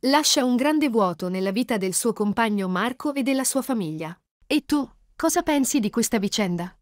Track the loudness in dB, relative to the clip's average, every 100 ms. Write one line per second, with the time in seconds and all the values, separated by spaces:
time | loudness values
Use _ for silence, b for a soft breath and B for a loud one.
0 | 4 2 4 2 4 2 4 2 2 2
1 | 2 0 -4 -2 -2 -2 0 0 0 0
2 | -2 0 -2 0 0 0 -2 0 -2 -2
3 | -4 -2 0 0 0 -2 -2 -4 -4 -6
4 | -10 -12 _ _ _ -2 0 -2 -2 _
5 | _ _ -2 0 0 0 2 0 0 0
6 | 0 0 -2 -2 -2 -2 -6 -12